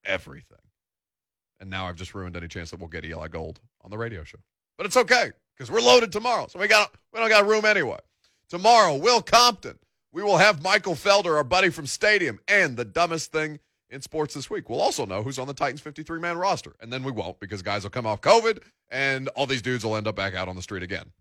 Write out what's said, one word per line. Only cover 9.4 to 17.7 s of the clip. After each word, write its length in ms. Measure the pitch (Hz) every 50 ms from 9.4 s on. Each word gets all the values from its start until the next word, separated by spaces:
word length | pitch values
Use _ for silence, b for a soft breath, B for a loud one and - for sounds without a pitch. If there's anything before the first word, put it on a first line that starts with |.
| 240 247 220 - - 110 - _ _ _ _ _ _ _
We 120 | _ 165 208
will 140 | 208 190
have 260 | 160 190 214 202 143 147
Michael 300 | 185 202 214 - 196 165
Felder, 420 | 135 - 208 202 202 196 175 156
our 80 | 151 143
buddy 260 | 123 180 185 190 180
from 160 | 143 165 147
Stadium, 540 | 131 - - 208 208 214 196 175 135 104 - _
and 280 | - 202 202 185 147 123
the 80 | 113 120
dumbest 460 | 104 - 160 175 170 165 160 - -
thing 280 | - 156 156 156 151 143 _ _ _ _ _ _
in 120 | 120 139
sports 320 | - - - 156 151 147 -
this 160 | 143 127 -
week. 180 | - 196 - -
We'll 120 | 113 139
also 240 | 202 - 330 - 127
know 180 | 95 92 101 107
who's 160 | 127 135 131
on 80 | 127
the 60 | 139 139
Titans' 280 | - 151 139 123 151
fifty-three-man 560 | - 151 143 - 156 - 165 165 165 175 170
roster, 380 | 170 180 196 180 - - 147 - _
and 120 | 113 117
then 120 | 123 131 131
we 80 | 135
won't 280 | 127 107 - 90 - _
because 220 | 104 95 107 95
guys 220 | 87 101